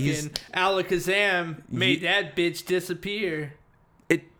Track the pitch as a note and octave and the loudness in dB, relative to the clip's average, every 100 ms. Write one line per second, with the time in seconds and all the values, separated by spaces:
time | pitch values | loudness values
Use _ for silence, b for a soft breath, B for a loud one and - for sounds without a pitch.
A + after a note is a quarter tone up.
0 | C#3 D3+ D3+ B B F#3 F#3+ F#3+ F#3 F3+ | 0 0 -4 B B 0 2 2 0 0
1 | F3 G3+ G3+ F3+ E3+ D3+ - E3+ F#3 E3 | 2 2 2 2 -2 -8 -6 0 2 2
2 | F3 G3+ E3+ F#3 E3+ - - F3+ F3+ E3+ | 2 0 0 0 0 -2 -2 -2 -2 -6
3 | G3 G#3 F#3+ D#3 C#3+ - _ _ _ _ | -4 -4 -2 -4 -6 -12 _ _ _ _
4 | _ E3+ - _ | _ 0 0 _